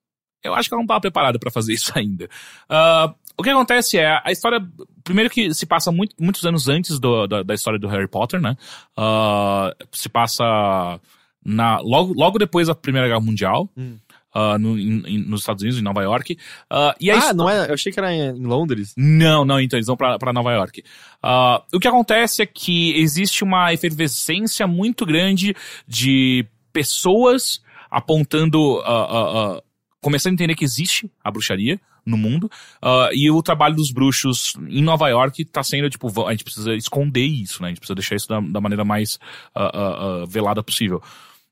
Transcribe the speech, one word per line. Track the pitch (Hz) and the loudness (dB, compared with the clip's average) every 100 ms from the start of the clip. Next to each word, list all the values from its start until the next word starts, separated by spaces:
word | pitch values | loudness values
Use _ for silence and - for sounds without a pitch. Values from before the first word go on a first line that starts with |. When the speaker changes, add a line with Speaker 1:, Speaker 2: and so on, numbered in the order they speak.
| _ _ _ _ | _ _ _ _
Speaker 1:
Eu | - | -4
acho | - 240 | -4 -2
que | 233 | -4
ela | |
não | 233 | -2
tava | 214 | -2
preparada | 196 170 135 120 | 0 0 0 0
pra | 120 | -4
fazer | 117 110 | -4 -2
isso | 110 - 139 | -4 -2 -4
ainda. | 104 92 90 - - - _ | -4 -6 -10 -16 -20 -20 _
Ah, | 156 165 165 160 - - - | 4 6 6 2 -4 -14 -4
o | |
que | 220 | 0
acontece | 269 254 247 - 180 | 2 4 2 2 2
é, | 156 156 | 2 2
a | - | 0
história, | 185 233 233 180 - - _ | -2 0 -2 -4 -16 -20 _
primeiro | - 190 226 | -2 2 2
que | - 190 | 0 -2
se | 156 165 | -4 -2
passa | 165 180 | 0 0
muito, | 170 208 - | -2 -2 -2
muitos | 170 196 175 | -2 -2 -2
anos | 165 127 | 0 0
antes | 151 180 143 | 0 -2 -2
do, | 123 117 101 | 0 0 0
da, | 104 | -2
da | 95 | -4
história | 107 113 107 | -4 -2 -4
do | 101 | -2
Harry | 101 98 | -4 -2
Potter, | 95 120 185 | -2 -2 -2
né? | 117 131 - - _ - | -2 -4 -10 -20 _ -4
Ah, | 110 110 110 104 101 101 95 - - | 0 2 2 2 2 0 -2 -6 -14
se | - 113 | -12 -4
passa | 120 117 - 117 107 101 95 87 87 _ _ _ _ - | 0 0 0 0 2 2 0 -2 -8 _ _ _ _ -4
na, | 110 117 107 | 0 2 0
logo, | 107 139 185 | 2 2 2
logo | 165 170 202 | 2 2 2
depois | 208 175 165 | 0 2 0
da | 156 | 0
Primeira | - 131 123 | -2 0 2
Guerra | 113 | 0
Mundial, | 110 104 95 123 196 - | 0 0 0 0 -4 -10
Speaker 2:
Hum. | 127 110 _ _ _ | -14 -16 _ _ _
Speaker 1:
ah, | 110 107 107 | -2 0 0
no, | 110 110 | 0 0
em, | 101 110 87 | 0 -2 -2
em, | 104 | -4
nos | 98 104 | -2 -4
Estados | - 98 | -4 -4
Unidos, | 107 127 | -4 -2
em | |
Nova | 101 101 | -2 -2
York. | 98 123 - 165 - - _ | 0 -2 -4 -12 -14 -20 _
Ah, | 143 147 - | 0 2 2
e | 185 | 2
a | 226 | 4
Speaker 2:
Ah, | |
Speaker 1:
histó- | 254 | 4
Speaker 2:
não | 180 175 | 2 2
é? | 208 143 | 2 0
Eu | |
achei | 143 196 | -2 -4
que | 190 | -4
era | 190 | -2
em, | 165 139 127 | -2 -4 -4
em | 123 | -2
Londres. | 127 165 110 101 - | 0 0 -4 -4 2
Speaker 1:
Não, | 143 156 160 156 135 | 4 6 6 6 4
não, | 139 | 2
então | 131 123 | 2 0
eles | 110 | -2
vão | 123 | 0
pra, | 127 107 | 0 0
pra | 123 | 0
Nova | 123 120 | 0 0
York. | 113 92 - - - - _ | 0 -2 -6 -20 -20 -20 _
Ah, | 123 127 123 117 - | 0 4 4 4 0
o | 185 | 0
que | 247 | 4
acontece | 247 226 226 233 - | 4 4 2 2 0
é | 208 | -4
que | - - 170 170 151 | -4 -2 0 2 2
existe | 160 151 196 - 196 | 2 2 -2 0 2
uma | 185 175 | 2 2
efervescência | 165 175 156 156 - - 175 220 - 202 | 2 -2 -2 -4 -2 -4 -2 -2 -2 0
muito | 175 220 240 208 | 0 -2 -2 0
grande | 156 190 190 202 190 - - - | 2 2 2 0 -4 -12 -18 -10
de | 117 131 135 131 127 113 _ _ | -2 2 2 2 0 -2 _ _
pessoas | 160 139 - 185 208 247 262 - - _ - - | -4 -2 -2 2 4 4 2 -2 -8 _ -20 -6
apontando, | - - 156 143 151 160 156 147 110 - | -6 0 2 2 2 2 4 2 2 0
ah, | 117 101 | 0 0
ah, | 117 92 110 104 85 | 0 0 0 -2 -6
ah, | - _ _ _ | -14 _ _ _
começando | 143 143 185 | -2 0 0
a | 180 | 0
entender | 170 165 | 0 0
que | 143 | -2
existe | 117 180 - 214 _ | -2 -2 -4 -6 _
a | 104 | -8
bruxaria | 107 - 98 117 196 - _ 113 | -6 -4 -2 -2 -4 -8 _ -4
no | 110 | 0
mundo, | 107 156 214 - - _ | 0 0 -4 -8 -20 _
ah, | 127 127 127 | 2 4 2
e | 139 147 | 2 4
o | 160 | 2
trabalho | 165 156 151 156 | 2 2 2 2
dos | 147 | -2
bruxos | 123 135 131 135 120 - - 76 | 2 2 2 -2 -2 -4 -8 -4
em | 120 | 0
Nova | 160 160 151 | 2 4 4
York | 120 135 151 160 | 4 2 -2 -6
tá | 151 | -6
sendo, | 131 143 143 | -4 -2 -4
tipo, | - 123 | -4 -6
"Va-, | 101 98 | -4 -2
a | |
gente | 110 | -4
precisa | - - 110 110 | -8 -8 -4 -4
esconder | - 139 147 127 143 | -4 -2 0 0 0
isso, | 139 95 - | -2 -6 -8
né? | 87 | -8
A | |
gente | 87 | -8
precisa | - 95 | -8 -6
deixar | - 101 | -4 -6
isso | - | -4
da, | 107 | -4
da | 92 101 | -4 -4
maneira | 101 104 | -2 -2
mais, | 104 104 110 - - - - - | 0 -2 -2 -8 -14 -20 -12 -4
ah, | 98 | -4
ah, | - 98 - 98 90 | -2 -6 -4 -6 -6
ah, | 87 | -6
velada | 107 104 104 | -4 -2 -2
possível." | - - 104 90 - - - _ _ | -4 -4 -2 -4 -8 -20 -20 _ _